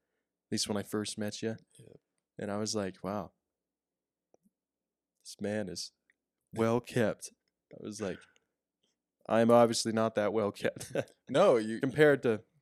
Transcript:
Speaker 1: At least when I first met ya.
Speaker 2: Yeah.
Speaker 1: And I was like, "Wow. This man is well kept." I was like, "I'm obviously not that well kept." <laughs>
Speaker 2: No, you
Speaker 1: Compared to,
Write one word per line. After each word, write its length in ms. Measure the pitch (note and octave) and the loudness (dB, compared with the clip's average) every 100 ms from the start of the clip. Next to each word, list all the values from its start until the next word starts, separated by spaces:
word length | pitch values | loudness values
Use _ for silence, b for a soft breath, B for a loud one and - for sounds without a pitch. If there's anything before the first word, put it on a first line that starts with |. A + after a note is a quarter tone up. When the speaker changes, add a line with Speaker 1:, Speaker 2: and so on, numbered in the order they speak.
| _ _ _ _ - | _ _ _ _ -8
Speaker 1:
At 40 | |
least 160 | A2+ - | -6 -2
when 80 | G2+ | -4
I 60 | |
first 360 | - A2 G#2 - | -4 -6 -6 -6
met 240 | G#2 - | -8 -6
ya. 120 | A2 A2 _ _ | -8 -8 _ _
Speaker 2:
Yeah. 180 | - - _ _ _ - | -20 -20 _ _ _ -12
Speaker 1:
And 120 | G2+ | -8
I 80 | G#2 | -6
was 160 | G#2 A2 | -4 -4
like, 260 | F#2+ F#2 | -6 -8
"Wow. 300 | F#2 G#2 E2 _ _ _ _ _ _ _ _ _ _ _ _ _ _ _ _ _ _ _ | -8 -8 -8 _ _ _ _ _ _ _ _ _ _ _ _ _ _ _ _ _ _ _
This 120 | - - | -20 -8
man 280 | G2+ G#2+ F#2 | -6 -4 -6
is 240 | F2 - _ _ _ _ _ _ | -10 -12 _ _ _ _ _ _
well 260 | A2 A2+ A#2+ | -2 0 0
kept." 520 | - B2 G#2 - - _ _ _ _ | -2 0 0 -2 -12 _ _ _ _
I 40 | - | -14
was 160 | G#2+ G#2 | -14 -8
like, 180 | G2 D#2+ - _ _ _ _ _ _ _ _ _ - | -8 -8 -16 _ _ _ _ _ _ _ _ _ 0
"I'm 220 | A2+ A#2 | 4 8
obviously 420 | A#2+ A#2 A2+ A2+ | 8 6 4 -2
not 220 | A2 A2+ G#2+ | 0 0 0
that 160 | G2+ | 0
well 200 | G#2+ G2+ | 0 -2
kept." 400 | - - - - | -2 -6 -6 -8
<laughs> 340 | D3+ - _ - | -6 -8 _ -4
Speaker 2:
No, 280 | C3+ G3 A#2+ | 4 4 4
you 240 | A2 A2+ | 0 -4
Speaker 1:
Compared 420 | C#3 D3 D3+ C#3 | -4 4 6 6
to, 180 | B2 G#2 - _ | 2 -2 -6 _